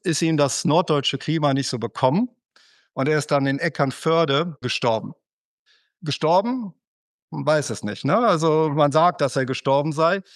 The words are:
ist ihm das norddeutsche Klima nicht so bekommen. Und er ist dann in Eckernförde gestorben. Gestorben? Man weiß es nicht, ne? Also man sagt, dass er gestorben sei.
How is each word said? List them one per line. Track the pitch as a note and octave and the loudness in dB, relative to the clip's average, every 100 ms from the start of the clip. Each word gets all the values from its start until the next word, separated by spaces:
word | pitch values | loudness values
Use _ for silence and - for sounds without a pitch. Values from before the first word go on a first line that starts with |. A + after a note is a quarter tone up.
ist | F3+ D#3 | -4 -2
ihm | E3 D#3 | 0 2
das | C#3 - D#3+ | 0 0 0
norddeutsche | D#3 F3+ D3 - C3+ | 2 2 0 0 -4
Klima | - D#3+ D3 | -4 -2 0
nicht | C3+ C3 | 0 -2
so | B2 | -6
bekommen. | A2+ - C3 D#3+ B3 _ _ _ _ _ _ | -6 0 2 2 -2 _ _ _ _ _ _
Und | - C3+ | -4 0
er | D3+ | 0
ist | - | 0
dann | C#3+ C3+ | 0 0
in | C#3 | -2
Eckernförde | E3+ - C#3 - D#3+ E3 D#3 C#3 F3 C#3+ | -2 -2 -2 -2 0 2 2 0 -2 -6
gestorben. | B2 - B2+ A2 F#2+ - _ _ _ _ _ _ _ _ | -6 -2 0 0 -4 -14 _ _ _ _ _ _ _ _
Gestorben? | D#3 - D#3 F3 A3+ C4 G#3 - _ _ _ _ _ | -8 -2 2 2 2 -4 -8 -14 _ _ _ _ _
Man | D#3 C#3 | -6 0
weiß | D3+ C3+ | 0 0
es | A2 | -6
nicht, | G#2 G#2 C3+ | -6 -4 0
ne? | G3 | 2
Also | A#3+ E3 D#3+ D#3 D#3 | 2 2 2 2 2
man | D3 D3 | 2 2
sagt, | D3 F3 F3+ | 4 2 2
dass | C#3 C#3+ | -2 0
er | B2+ | -4
gestorben | B2+ C#3 C3+ D3 | -4 0 0 0
sei. | D3+ E3 G3 - | 0 0 0 -6